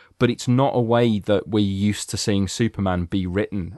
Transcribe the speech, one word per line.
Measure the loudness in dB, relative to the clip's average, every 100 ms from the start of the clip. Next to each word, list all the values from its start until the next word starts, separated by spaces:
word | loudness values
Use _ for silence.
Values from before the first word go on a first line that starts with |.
| -20 0
but | 0
it's | 0 0
not | 2 2 0
a |
way | 2 2 2 2
that | 0 0 0
we're | 0
used | 0 2 0 0 -6
to | -4
seeing | 0 0 0
Superman | 0 -2 0 -2 -2 -2
be | -4 -2
written, | -2 -2 -4 -8